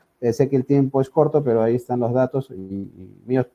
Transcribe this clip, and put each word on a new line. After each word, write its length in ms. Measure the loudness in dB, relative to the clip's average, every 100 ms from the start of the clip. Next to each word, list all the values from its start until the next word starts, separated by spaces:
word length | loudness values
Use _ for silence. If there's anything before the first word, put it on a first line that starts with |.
| _ _
Eh, 120 | -2
sé 160 | 0 2
que 80 | 0
el 80 |
tiempo 360 | 2 2 2 0
es 100 | 0
corto, 340 | 2 2 2
pero 180 | 2 2
ahí 140 | 2 0
están 240 | -2 -2
los 120 | -2
datos 360 | 0 0 -2 -8
y, 40 |
y 680 | -12 -10 -10 -10 -16 -20 -18 -4
míos 200 | -2 -4